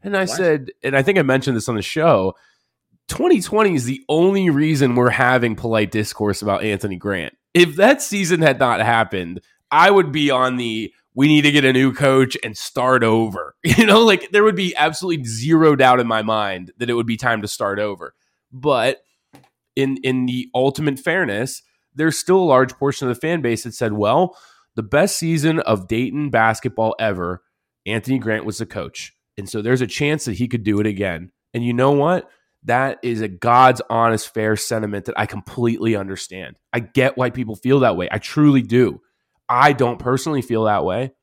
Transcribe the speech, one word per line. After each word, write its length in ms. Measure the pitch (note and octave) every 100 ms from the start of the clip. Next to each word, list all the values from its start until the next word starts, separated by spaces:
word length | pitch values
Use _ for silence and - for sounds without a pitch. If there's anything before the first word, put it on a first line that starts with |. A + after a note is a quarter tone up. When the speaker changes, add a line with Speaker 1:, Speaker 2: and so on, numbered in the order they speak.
Speaker 1:
And 160 | G3 G3+
I 40 |
Speaker 2:
What? 80 | F#3
Speaker 1:
said, 420 | D#3 F3+ D3+ B2+ -
and 140 | C3 C#3
I 60 |
think 160 | C3+ F#3+
I 20 |
mentioned 340 | C#3 C3 C3 A#2
this 140 | G#2
on 60 | A2+
the 80 |
show, 500 | G2 - D#3+ A#2+ F#2+ - _ _ _ _ _ _ _
twenty 320 | - E4 D4+
twenty 360 | F3 G#3 G#3+ D#3+
is 100 | A#2+
the 180 | C3+ _
only 400 | D3+ F3+ G3 F#3
reason 460 | C#3+ D#3 D3+ C3+ B2
we're 140 | B2
having 440 | A2+ B2+ B2+ A#2 G#2+
polite 360 | A#2+ A2 G#2
discourse 500 | A2 G#2+ - G#2 F#2+
about 220 | G#2 G2
Anthony 340 | G#2+ G2+ G#2+ F2+
Grant. 380 | G2+ F#2+ D2+ _ _
If 220 | F3 F3 D3
that 260 | G#3 C#4+
season 400 | - G3+ F3+ F3
had 180 | D#3+ C3
not 220 | C3 G#2
happened, 600 | G#2+ A#2 A2 F#2+ F2 F2+ _ _ _
I 220 | D3 F3+
would 200 | G3+ E3
be 200 | D3 C#3+
on 260 | B2+ B2+ B2+
the, 340 | A#2+ A2 G#2+ _ _
"We 140 | - C#3+
need 160 | D3+
to 80 | D3
get 140 | D3 C3+
a 60 |
new 220 | B2+ C3+
coach 420 | A#2 C#3 C3+ B2+ -
and 140 | A2+ G#2+
start 460 | - - B2 C3
over." 520 | A2+ A2+ A2+ F2+ D#2 _
<laughs> 40 |
You 220 | E3 C#3 A3
know, 180 | G#3
like, 280 | A3+ F#3+ -
there 120 | G3+
would 120 | G#3+ F#3
be 200 | F#3 -
absolutely 480 | D#3 D#3 F#3 D#3 A#2+
zero 500 | A2 C3 D#3+ D#3+ C#3+
doubt 240 | C3 B2+
in 80 | A#2+
my 160 | A2
mind 480 | G#2+ A2 G2+ F#2 F2+ _
that 120 | A#2+
it 60 | A#2+
would 100 | A#2
be 80 | A2+
time 280 | B2+ A2+
to 40 | G#2
start 320 | - G#2 G2+
over. 360 | G#2 F#2+ D#2+ _ _ _ _
But 500 | B2+ C#3 C3 A#2 - _ _ _ _ _ _ _ -
in, 220 | C3+ C3+
in 240 | C3 C3 B2+
the 220 | B2 B2
ultimate 460 | B2 C3+ C3+ D3+ C3+
fairness, 640 | - E3+ D#3+ G2+ B2+ - _ _ _ C3
there's 240 | D#3+ D3+
still 180 | - F#3+
a 80 | F3+
large 320 | C3 C3 -
portion 300 | C#3 C3+ C3
of 60 | A#2+
the 40 |
fan 220 | D#3 E3+
base 220 | B2+ A#2
that 100 | B2
said, 200 | - A#2
"Well, 440 | G#2 G#2 C3+ F3+ - _ _ _ -
the 80 |
best 340 | G#2+ C#3+ G3 -
season 420 | E3 D#3+ D3+ D#3+
of 280 | - G#2+ F#2
Dayton 420 | A2+ B2 B2+ D3
basketball 680 | A#2 A2 A2 B2 A2 A2 -
ever, 420 | A2 F#2+ F2 F2+ _ _ _ _ -
Anthony 320 | A2 B2 C3
Grant 260 | A2 A2 -
was 140 | G2+
the 80 | A2+
coach. 460 | G#2 E2 - - _ _ -
And 120 | G2
so 140 | A2+
there's 180 | G#2+ B2+
a 60 | B2
chance 380 | - D3 D3+ -
that 80 |
he 140 | F2+ A#2+
could 160 | A#2+
do 160 | G2+ G#2
it 60 | G#2+
again." 460 | G2 G2 E2 F2+ _ _ A#2+
And 100 | A#2+
you 80 |
know 180 | A#2+ C3
what? 380 | C#3+ D3 F3+ - _ _ _ -
That 340 | A#2+ C3+ B2+
is 200 | B2 A2+
a 60 | G#2+
God's 540 | F#2 A#2 A#2+ C3 A#2+ -
honest, 420 | A#2 A#2 A2 -
fair 240 | - A2 G#2+
sentiment 500 | - A2+ G#2+ G2+ F#2+
that 120 | -
I 60 | G#2+
completely 680 | - - - A#2 A2+ A2 G#2+
understand. 600 | G2 F#2+ - F#2 D2+ - _
I 80 | A#2+
get 380 | A2 - C3 -
why 140 | B2+
people 240 | B2 A2+ G#2+
feel 240 | B2 C#3
that 180 | B2+ F2
way. 100 | F2+
I 80 | A2
truly 420 | - - D3+ C3+
do. 400 | G#2+ A#2+ A#2 - _ _ _ _ _
I 240 | B2 D3
don't 240 | C3 B2 A#2+
personally 460 | B2 C3 D3 D3
feel 220 | A#2+ A2+ A2
that 200 | G#2 D#2+
way 280 | F#2+ C3 _